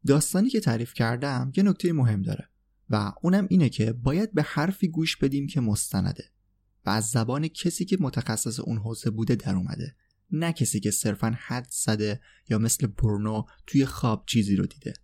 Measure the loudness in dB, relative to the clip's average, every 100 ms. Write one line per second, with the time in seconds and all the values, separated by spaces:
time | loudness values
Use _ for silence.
0 | 4 4 4 2 2 2 0 0 -4 0
1 | 0 0 -2 -2 -2 2 2 4 2 2
2 | 2 0 -2 -6 -10 _ _ _ _ -2
3 | -2 -2 2 2 4 4 4 2 -2 0
4 | 0 0 0 -2 -2 0 -2 0 -2 0
5 | -2 0 0 0 -2 -2 0 0 0 -2
6 | -2 -4 -12 _ _ _ _ _ -2 -2
7 | 0 0 0 -2 -4 -2 -4 -4 -2 0
8 | 0 -2 -4 -4 -4 -4 -4 -4 -4 -4
9 | -4 -2 0 0 0 -2 -2 -6 -10 _
10 | _ _ _ -2 -2 0 0 0 0 0
11 | -2 0 -2 -2 -6 -8 -6 -4 -2 0
12 | 0 -4 -10 _ -2 0 2 0 -2 0
13 | 0 2 0 -4 -6 -12 0 2 2 0
14 | 0 0 2 2 4 2 0 -6 -12 -12